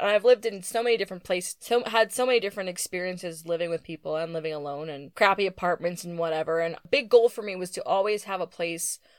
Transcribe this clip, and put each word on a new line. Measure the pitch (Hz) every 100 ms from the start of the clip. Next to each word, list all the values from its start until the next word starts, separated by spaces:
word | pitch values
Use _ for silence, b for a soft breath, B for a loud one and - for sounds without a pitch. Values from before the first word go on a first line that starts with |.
I've | 202 208
lived | 233 240
in | 226 196
so | - 226
many | 240 226
different | 196 180
places, | - 180 - -
so, | - 240
had | 240 226 226
so | - 254
many | 240
different | 196 208 185
experiences | 180 - 180 185 180 175 160 165
living | 165 170
with | 160
people | - 160 156 156
and | 165
living | 165 156
alone | 151 143 143 160
and | 143 160
crappy | - 202 196 196
apartments | 185 180 170 175 175
and | 175 170
whatever. | 165 156 160 165
And | 165
a | 165 -
big | 277 220
goal | 240 233
for | -
me | 208
was | 185 180
to | - -
always | 196 208 208
have | 196 190
a | 180
place, | - 170 165 - - b